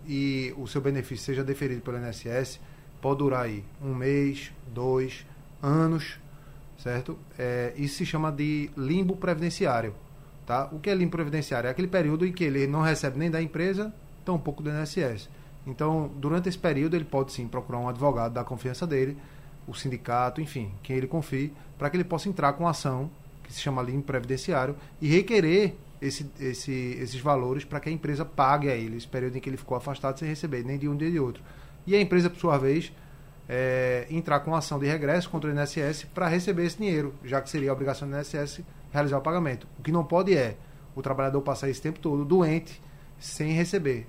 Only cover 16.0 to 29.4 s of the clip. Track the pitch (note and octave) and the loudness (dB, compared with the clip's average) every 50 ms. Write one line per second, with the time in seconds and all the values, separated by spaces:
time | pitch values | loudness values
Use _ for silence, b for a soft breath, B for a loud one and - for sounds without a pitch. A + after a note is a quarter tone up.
16 | D3+ C#3 - C#3 C3+ D3 E3 F#3 F3+ F#3+ F3 - - E3+ D3+ C3+ D3 D#3+ F3 E3+ | 0 -2 -4 -2 0 2 2 2 2 0 0 0 2 2 4 4 2 2 2 0
17 | D3+ - - C3+ C3+ C3+ - - A#2+ A2+ - B2+ A#2+ - B2 A#2+ A#2+ B2 B2 A#2+ | 0 2 2 0 0 0 -2 -6 -6 -4 -4 -4 -4 -4 -4 -2 -2 -2 0 2
18 | C#3+ C#3+ A#2 A#2 A#2 A#2 A#2+ B2 A#2+ - B2+ A2+ - B2+ B2+ - F3+ E3+ C#3+ C3 | 4 4 4 4 2 0 0 -2 -4 -4 -6 -4 -4 -4 -4 -4 -2 0 2 2
19 | C3 C3+ C#3+ C#3+ b b b b b b b - - - A2+ - - C3+ B2 A2+ | 2 2 -2 -6 b b b b b b b -14 -12 -12 -8 -6 -4 -4 -4 -4
20 | - - A#2+ A#2+ B2 B2+ B2 D#3+ D#3 D3 - C3+ A2+ G2 G2 - - - C3 C3 | -2 0 2 2 2 2 0 -2 -6 -4 -4 -6 -6 -6 -8 -8 -6 -2 -2 0
21 | C3 C3 - E3 D3 - C#3 C3 C#3 D3 C#3+ b b b b - C#3+ C#3+ D#3 F3+ | 0 0 0 -2 -2 -2 -2 -2 -2 -2 -6 b b b b -4 -2 0 0 0
22 | F3 F3+ F3 D3+ - G3+ F#3 - D3 C#3+ C#3+ - E3+ E3+ - - - C#3+ C3 B2+ | 0 0 -2 -2 -2 -2 0 2 2 2 2 2 2 0 0 0 0 -2 0 -2
23 | C#3 D#3+ - - - - - - - - - - - C#3+ C3+ C3 - B2+ C3 C#3+ | -2 -6 -8 -12 -18 -18 -18 -18 -16 -12 -10 -4 -2 -2 0 0 0 0 -2 -2
24 | C#3 - C3+ B2+ A#2+ B2 C3+ C3 - F#3 E3+ C3+ B2+ C3+ C#3+ B B B B - | 0 0 0 0 0 0 -2 -2 0 0 2 2 2 0 -2 B B B B -2
25 | D#3 C#3+ D#3+ F#3 G3 - A#3 G#3 E3+ D#3 E3+ G3+ G#3+ F#3 - - - - - - | 4 6 6 6 6 6 6 6 6 6 6 6 6 4 2 -4 -12 -18 -8 -4
26 | C#3 C#3 C3+ - D3 C#3 - - C#3 C3 A#2+ - - C#3+ C3 C3 B2 B2 B2 B2 | -4 -2 -2 -4 -6 -10 -8 -6 -4 -4 -4 -4 -4 -4 -2 -2 -2 -2 -4 -4
27 | B2+ A2+ B2 B2+ B2 D3+ C#3+ C3 B2 B2+ C3+ D3 C#3+ - D3 C#3+ - D#3 E3 D3+ | -6 -6 -4 0 2 4 4 4 4 2 0 -2 -4 -4 -6 -4 -2 -2 -4 -2
28 | - D3+ D3 C#3+ D#3+ - - - C3+ C3 C#3+ D3 C#3+ C#3+ B2+ A#2 A2+ A2 A2+ A#2+ | -2 -2 -2 -2 -2 -2 2 4 6 6 6 4 4 2 0 0 -2 -4 -6 -6
29 | - - - C3 B2+ B2+ A#2+ C3 | -8 -6 -4 -2 -2 -2 -4 -4